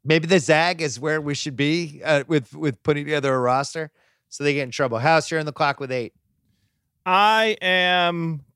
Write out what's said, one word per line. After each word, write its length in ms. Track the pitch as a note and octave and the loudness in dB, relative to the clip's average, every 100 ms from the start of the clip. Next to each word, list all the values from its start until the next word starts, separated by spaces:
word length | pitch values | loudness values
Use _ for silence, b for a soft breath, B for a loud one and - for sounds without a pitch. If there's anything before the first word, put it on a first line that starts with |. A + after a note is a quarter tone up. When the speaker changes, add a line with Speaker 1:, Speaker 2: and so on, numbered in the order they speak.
| C3+ | 0
Speaker 1:
Maybe 200 | D#3+ D#3+ | 0 4
the 140 | F#3 | 2
zag 420 | C3+ D#3 E3+ F3 | 4 4 2 0
is 160 | D#3 A#2 | -6 -4
where 220 | D3+ D#3 | -4 -2
we 140 | D3 | -2
should 200 | C#3+ D3+ | -6 -6
be, 480 | B2+ C#3+ E3 E3 C#3+ | -2 0 0 -4 -8
uh, 200 | A#2 D3 C3+ | 0 0 2
with, 260 | D#3 A#2+ | -2 -2
with 300 | D3 D#3 C3 | -6 -6 -4
putting 220 | - D3 | -2 -2
together 280 | D3 D3+ C3+ | -2 -2 0
a 60 | C3 | 0
roster. 540 | B2 B2+ C#3+ E3 D#3 _ _ _ _ | 2 0 -2 -8 -12 _ _ _ _
So 140 | - | -4
they 100 | C#3+ | -2
get 120 | C#3+ | 0
in 60 | C3 | -4
trouble. 260 | - C3+ A2+ | -4 -2 0
House, 320 | C#3 D#3+ C#3+ | 2 2 2
you're 80 | D#3+ | -4
in 80 | D#3 | -6
the 60 | |
clock 260 | C#3 D3 C#3 | -2 -2 -2
with 140 | C3+ | -4
eight. 200 | B2+ A2+ - _ _ _ _ _ _ _ _ - | -6 -6 -12 _ _ _ _ _ _ _ _ 0
Speaker 2:
I 500 | F#3 G#3 A3 A3 G#3+ | 4 4 4 2 0
am 840 | F#3 F#3 F3+ F3+ F3 F3 E3 D#3+ - | 0 0 2 2 0 0 -4 -6 -12